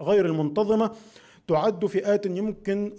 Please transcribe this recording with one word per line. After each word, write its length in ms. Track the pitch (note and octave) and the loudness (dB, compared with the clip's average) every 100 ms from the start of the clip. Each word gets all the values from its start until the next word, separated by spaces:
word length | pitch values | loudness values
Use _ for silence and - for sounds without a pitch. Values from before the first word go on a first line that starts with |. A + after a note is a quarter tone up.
غير 240 | D#3 G3+ F3 | 2 2 2
المنتظمة 640 | D#3+ D3+ D3 G#3 A3 A3 A3 - - - - - | 0 0 0 2 2 0 -4 -20 -20 -20 -20 -2
تعد 380 | D#3 G#3 F3+ G3+ | 2 2 0 -2
فئات 400 | F#3+ G3+ G3+ G3+ | -2 0 0 0
يمكن 680 | F3+ G#3+ G#3 G3 G3+ G#3 | -4 -4 -4 -4 -2 -4